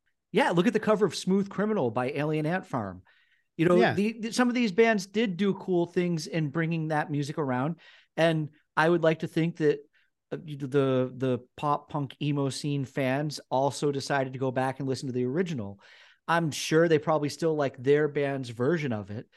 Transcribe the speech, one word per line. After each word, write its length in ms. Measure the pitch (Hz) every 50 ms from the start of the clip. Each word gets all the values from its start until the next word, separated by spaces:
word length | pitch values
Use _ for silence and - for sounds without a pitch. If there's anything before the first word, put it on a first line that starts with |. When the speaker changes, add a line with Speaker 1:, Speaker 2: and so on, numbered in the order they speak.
| _ _ _ _ _ _
Speaker 1:
Yeah, 200 | - 185 277 294
look 160 | 190 170 175 -
at 60 | -
the 60 | 214
cover 260 | - 202 214 190 214
of 100 | 175 -
Smooth 340 | - - 185 185 202 190 196
Criminal 420 | - - 196 214 220 202 139 120
by 200 | 107 123 127 127
Alien 340 | 151 143 147 156 156 156 151
Ant 200 | 151 170 185 185
Farm. 360 | - - 127 107 98 90 90 - _ _ _ _ _ _ _ _ _ _ -
You 100 | 165 180
know, 80 | 208 226
Speaker 2:
Yeah. 160 | 233 180 123
Speaker 1:
the, 220 | 165 202 220 220 240
the, 120 | 208 233 -
some 160 | - 254 240
of 60 | 233
these 160 | 254 240 226
bands 340 | 175 196 226 233 226 208 180 -
did 280 | - 208 233 226 180 165
do 160 | 202 202 190
cool 320 | 196 - - 185 175 170
things 420 | 170 - 180 180 175 175 156 151 -
in 220 | - 165 156 147
bringing 400 | 135 165 165 160 170 165 156 156
that 200 | 156 151 156 -
music 260 | 147 143 143 135 151 -
around. 380 | 156 135 127 123 127 156 170 - - - - - _ _ _
And 340 | - 160 165 160 160 156 143 - _ _ _ _
I 120 | - 156 165
would 160 | 175 170 160
like 160 | 160 160 160
to 80 | - 165
think 300 | - 170 160 170 170 -
that, 220 | 160 147 147 147 - _ _ _ _ _ _ _ _ _
uh, 60 | - 143 -
you, 120 | 156 147 135
the, 540 | 147 135 127 143 135 135 131 127 127 127 -
the 240 | 127 131 131 123 120 123 - _
pop 340 | - - 147 143 147 - -
punk 260 | - 151 143 123 - -
emo 280 | 143 143 147 143 139 135
scene 360 | 127 - - 147 143 143 135
fans 540 | - - 147 135 127 131 139 151 151 143 - - _
also 420 | - 131 135 143 135 - - 147
decided 420 | 143 139 135 - 147 139 135 131 131
to 60 | 127
go 120 | 135 131
back 280 | 123 131 127 135 127 -
and 80 | 143 131
listen 200 | 131 - - 135
to 60 | 120
the 120 | 127 123
original. 540 | 123 131 165 196 170 170 123 101 98 98 98 - - - - - - _ _ _ -
I'm 240 | 165 170 170 156
sure 360 | 123 - - - 160 156 170 175
they 120 | 160 147
probably 300 | 147 170 160 151 147 143
still 260 | - - 175 165 160
like 260 | 151 143 131 - -
their 260 | 120 139 143 147 151 147
band's 420 | 143 151 143 139 139 135 135 117
version 420 | 117 110 123 135 175 170 151 139
of 180 | 117 104 101 95
it, 160 | 104 113 - - _